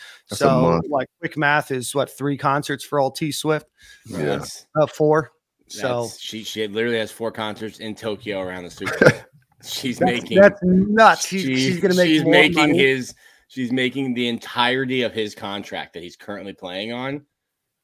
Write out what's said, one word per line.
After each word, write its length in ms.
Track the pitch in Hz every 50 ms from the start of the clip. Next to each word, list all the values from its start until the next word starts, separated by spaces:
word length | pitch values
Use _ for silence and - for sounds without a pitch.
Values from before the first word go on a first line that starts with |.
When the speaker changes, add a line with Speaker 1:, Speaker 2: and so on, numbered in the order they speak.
| - - - - _ -
Speaker 1:
That's 120 | - -
a 40 | 143
Speaker 2:
So, 160 | 139 131 131
Speaker 1:
month. 240 | 127 170 170 165 160 -
Speaker 2:
like, 180 | 147 135 127 - _ -
quick 180 | 170 160 -
math 340 | 156 151 143 147 151 143 -
is, 220 | 135 127 120 - -
what, 140 | 143 127 -
three 280 | - - 135 143 143
concerts 460 | 123 - 143 135 147 143 - 143 127 -
for 160 | - 147 147
old 160 | 135 135 135
T 160 | - 160 151
Swift? 360 | 135 - - 151 156 151 - _ _ _ - - - - -
Speaker 1:
Yeah. 100 | 110 -
Speaker 3:
That's 480 | - 151 147 - - 143 - - - - _ - 156
Speaker 2:
Uh, 80 | 151
four. 440 | - - - 156 151 156 156 143 - _ _ _ _ _ _ _
So 360 | - - 104 113 131 123 120 120
Speaker 3:
that's, 160 | 110 - -
she, 240 | - - 110 110 104
she 240 | - - 110 107
literally 300 | 104 98 110 113 120 117
has 140 | 113 107 101
four 200 | - - 113 110
concerts 480 | - 113 110 107 104 107 110 107 - -
in 160 | 110 110 104
Tokyo 460 | - - 113 104 98 - 104 101 95
around 220 | 92 90 92 92 87
the 80 | 85
Super 260 | - - 98 92 -
Bowl. 120 | - 180 175 -
Speaker 1:
<laughs> 40 | - - _ _ _ _ _ _ _ -
Speaker 3:
She's 360 | - - - - 131 117 -
Speaker 2:
That's, 120 | - -
Speaker 3:
making 300 | 120 120 - - - 190
Speaker 2:
that's 180 | 202 202 196 - 180
nuts. 600 | 185 185 185 190 208 208 220 226 196 165 - -
He's, 200 | - 185 196 175
Speaker 3:
she's, 160 | 131 131 131
Speaker 2:
she's 200 | 131 131 180 170
gonna 140 | 185 185 180
make 140 | 180 180
Speaker 3:
she's 160 | 170 156 156 139
Speaker 2:
more 80 | -
Speaker 3:
making 240 | 151 - - 156 170
Speaker 2:
money. 220 | 160 151 147 - -
Speaker 3:
his, 340 | 135 135 135 131 120 - - _ _ _ _ _ _
she's 240 | _ - 135 127 113
making 440 | 127 131 127 127 123 139 135 131 120
the 120 | 120 123
entirety 760 | 120 117 113 - - - 123 120 123 127 131 135 127 131 127 120
of 100 | 107 -
his 220 | 113 107 104 -
contract 580 | - - 101 98 101 104 - 101 85 76 - -
that 80 | 85
he's 140 | 85 87 -
currently 360 | - - - 101 90 95 101
playing 400 | 95 - 95 90 90 95 107 113 120
on 300 | 123 127 135 139 147 - _ _ _ _ _ _ _ _ _ _ _